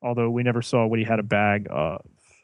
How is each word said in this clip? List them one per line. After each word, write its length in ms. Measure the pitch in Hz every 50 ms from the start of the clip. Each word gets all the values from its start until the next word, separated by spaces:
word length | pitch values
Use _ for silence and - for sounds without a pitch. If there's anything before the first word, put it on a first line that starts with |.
Although 300 | - 123 123 120 117 117
we 120 | 117 120 123
never 200 | 123 117 120 117
saw 240 | - - 123 113
what 120 | 110 113 113
he 60 | 110
had 140 | 110 113 110
a 60 | 104
bag 420 | 107 110 101 104 104 101 104 101 -
of. 380 | - 67 76 80 82 - - - _ _ _ _ _ _